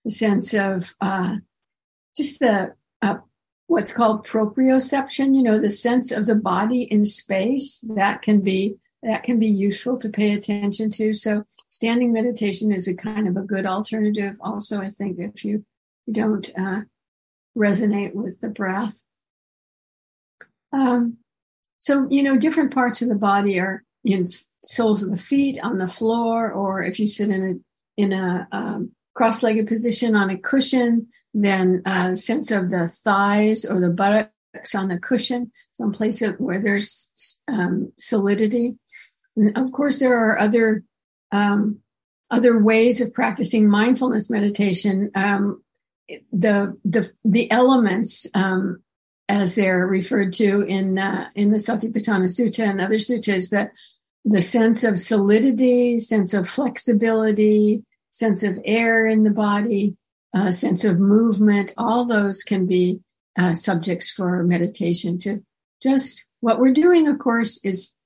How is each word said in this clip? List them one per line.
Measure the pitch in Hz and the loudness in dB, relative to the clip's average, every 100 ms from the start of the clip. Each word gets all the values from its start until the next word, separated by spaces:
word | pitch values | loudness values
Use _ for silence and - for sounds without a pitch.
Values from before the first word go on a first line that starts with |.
the | - | -10
sense | - 214 196 - | -2 0 0 0
of, | 214 196 190 180 - | -2 0 -4 -6 -6
uh, | 202 190 180 208 - _ _ _ _ _ _ - | -4 -2 -4 -6 -10 _ _ _ _ _ _ -6
just | 285 - | -6 0
the, | 247 202 - - _ _ | 2 2 -2 -10 _ _
uh, | 202 - - _ _ _ - | -4 -4 -10 _ _ _ -2
what's | 339 - | -2 -2
called | - 240 220 - | 0 0 0 -4
proprioception, | 226 214 233 262 262 262 277 269 - 277 269 | -2 -2 2 2 2 0 -2 -4 -2 2 4
you | |
know, | 240 214 | 4 2
the | 208 | 2
sense | 208 240 247 247 | -2 0 0 0
of | 220 208 | -2 0
the | |
body | 214 202 180 220 247 | 0 0 0 0 -2
in | 240 208 | 0 0
space, | 208 - - 190 208 269 269 - 220 | 0 -2 -4 -2 0 -2 -4 -10 -8
that | 214 202 - | -2 0 0
can | - 208 | 2 2
be, | 190 190 196 - _ _ | 2 0 -2 -6 _ _
that | 226 220 | -6 -4
can | - 233 | -2 0
be | 220 | 2
useful | 196 202 202 247 254 | 2 0 -2 -4 -4
to | 220 | -4
pay | 208 208 | 0 0
attention | 208 202 208 202 202 220 | 0 -2 -4 -4 -2 -4
to. | 208 214 | -2 -2
So | 214 220 208 208 - _ | -2 -2 -4 -6 -16 _
standing | - 226 233 247 | -6 -2 0 2
meditation | 226 247 233 208 190 214 | 0 0 -2 -4 -2 -2
is | 190 185 | -2 -4
a | |
kind | 175 214 214 202 | -6 -6 -4 -2
of | 180 | -4
a | |
good | 190 190 190 | -4 -4 -4
alternative | 190 214 220 208 214 202 202 | -4 -4 -2 0 -2 -4 -8
also, | 202 208 208 208 | -10 -8 -8 -8
I | 196 | -8
think, | - 202 175 | -8 -8 -8
if | 196 - | -10 -10
you | 208 208 - _ _ _ - | -6 -6 -8 _ _ _ -8
don't, | 214 220 208 - - | -2 -2 -2 -6 -8
uh, | 190 196 208 _ _ _ _ _ _ 233 | -6 -6 -10 _ _ _ _ _ _ -2
resonate | 208 190 214 202 196 | 0 2 0 0 -4
with | 196 - - | -6 -10 -10
the | 226 | -10
breath. | 208 190 190 220 - _ _ _ _ _ _ _ _ _ _ _ _ _ _ - _ _ | -6 -6 -4 -6 -10 _ _ _ _ _ _ _ _ _ _ _ _ _ _ -20 _ _
Um, | 269 262 247 240 233 _ _ _ _ _ _ | 0 2 2 0 -4 _ _ _ _ _ _
so, | - 277 262 | 0 0 2
you | 277 | 2
know, | 277 262 | 2 2
different | 311 320 285 | 2 2 0
parts | 262 247 - | 0 0 0
of | 247 | -2
the | |
body | 202 202 202 202 185 | 0 2 2 2 0
are | 190 190 - _ | -2 -6 -12 _
in | 226 190 | 0 0
s-, | 180 - - _ | -2 -6 -14 _
soles | - - 226 208 | -6 0 2 0
of | 202 | -2
the | 196 | -6
feet, | - 277 277 - | 0 0 0 -2
on | 208 196 | -4 -4
the | 185 | -4
floor, | - 220 233 226 226 226 | -2 -2 0 0 0 -2
or | 196 196 190 | -2 -4 -2
if | 175 185 | -4 -2
you | 208 | -4
sit | - 208 | -2 -2
in | 190 185 180 - _ _ - | -2 -2 -6 -10 _ _ -2
a, | |
in | 196 | -2
a, | 190 180 180 - | 0 -2 -4 -6
um, | 202 - 214 - - _ | -8 -6 -8 -10 -14 _
cross-legged | - 226 214 233 220 214 | 0 0 2 0 0 0
position | 226 240 220 233 214 | -2 -2 -2 0 2
on | 190 | 0
a | 185 | -2
cushion, | - 269 262 254 240 233 - _ _ | -2 0 2 2 2 0 -2 _ _
then | 214 202 190 185 185 | 0 2 2 2 2
a | 190 185 180 185 | 0 0 0 -2
sense | - 233 - | -2 -4 -2
of | 208 180 | -2 0
the | 185 170 | -2 -4
thighs | - 220 196 202 208 214 220 | -2 0 2 2 2 2 0
or | - 190 | -2 0
the | 180 | 0
buttocks | 175 196 214 214 _ _ - - | 2 2 2 0 _ _ -16 -8
on | 202 190 | -6 -4
the | 175 | -6
cushion, | - 240 - 247 240 _ _ | -2 -2 -2 -6 -8 _ _
some | - 220 | -6 -4
place | - 214 208 | -2 -4 -2
of, | 214 - | -4 -4
where | - 185 | -4 -2
there's, | 208 202 208 - - - - - - | 0 -2 -4 -10 -14 -14 -14 -12 -6
um, | 220 180 190 - - | -2 -2 -2 -6 -10
solidity. | - 214 196 202 214 240 240 - _ - - _ _ 226 | -4 0 0 0 0 0 -2 -6 _ -20 -20 _ _ 0
And | 208 233 | 2 2
of | 262 | -2
course, | 262 285 262 | -2 -2 2
there | 254 240 | 2 4
are | 220 - | 2 2
other, | 208 233 226 214 - _ _ _ _ | 2 4 2 0 -4 _ _ _ _
um, | 202 208 202 208 208 _ _ _ _ - | 0 2 2 0 -4 _ _ _ _ -4
other | 233 240 233 | 2 4 6
ways | 214 220 240 240 | 6 6 4 2
of | 220 | -2
practicing | - 226 185 240 226 214 | -2 -2 -2 0 4 4
mindfulness | 202 226 254 254 220 - | 4 4 2 0 -2 -2
meditation. | 214 202 202 202 180 208 190 208 | -2 0 0 0 0 0 0 -2
Um, | 196 202 202 202 - _ _ _ _ - - _ | 0 0 0 -2 -4 _ _ _ _ -20 -20 _
the, | 196 214 202 202 - | 0 2 2 -2 -4
the, | 196 220 - - | -2 -2 -2 -2
the | 220 220 233 | 0 2 2
elements, | 233 254 262 208 190 - - - | 4 4 4 2 0 -2 -6 -4
um, | 190 190 185 190 180 _ _ _ _ - | -2 0 0 -4 -8 _ _ _ _ -4
as | 202 185 | 0 0
they're | 185 190 180 180 | 0 2 2 0
referred | 190 180 214 190 | -2 0 0 0
to | - 208 202 | 0 2 2
in, | 202 196 190 190 | 0 -2 -2 -2
uh, | 196 190 - | -2 -4 -6
in | 202 208 | 0 2
the | 214 | 2
Satipatthana | 214 220 226 220 220 196 | 0 -4 -4 -4 0 0
Sutta | 180 180 233 - 214 | 0 0 -2 0 -2
and | 196 | 0
other | 190 220 | 0 0
suttas, | 214 240 - 190 180 | 0 -2 -2 -2 -2
that | 202 208 - - _ _ _ | -2 -4 -10 -20 _ _ _
the | 220 208 | 2 2
sense | 175 240 226 226 | 2 2 4 2
of | 226 180 | 0 0
solidity, | - 214 196 214 269 220 254 247 247 233 | 0 2 4 4 4 4 4 4 2 0
sense | - 214 185 | 0 0 0
of | 208 175 | -2 -2
flexibility, | - 269 - - 208 226 220 220 208 214 214 208 214 - _ _ | -4 -4 -2 0 2 2 2 2 4 4 6 4 2 -4 _ _
sense | - 226 180 | -2 0 0
of | 202 180 | -2 -4
air | - 226 226 226 220 | -2 0 2 4 4
in | 220 | 4
the | 214 | 4
body, | 208 208 202 220 202 202 - _ _ _ | 2 0 0 0 0 0 -4 _ _ _
uh, | 185 196 | 0 0
sense | 180 202 180 | 0 0 0
of | 214 170 | 2 2
movement, | 196 214 233 202 214 202 190 - | 4 4 4 4 4 4 0 -4
all | 226 240 | -2 0
those | 240 214 202 190 | 0 0 0 -4
can | - 190 180 | -4 -2 0
be, | 180 180 180 - _ _ - | 2 0 -2 -10 _ _ 0
uh, | 180 | 0
subjects | 170 - 170 165 170 - | 0 -2 -2 -4 -6 -8
for | - 180 180 | -6 -2 0
meditation. | 175 175 180 - 175 175 170 180 | 0 0 -2 -2 -4 -2 -4 -6
To | 196 202 - _ _ _ | -6 -8 -12 _ _ _
just, | 262 269 262 - - _ | 0 0 -2 -8 -16 _
what | 233 226 | 0 4
we're | 262 | 4
doing, | 262 349 349 302 | 4 4 4 4
of | 294 | 0
course, | 247 233 220 - | 0 0 -2 -4
is | 196 180 - - | -6 -6 -8 -14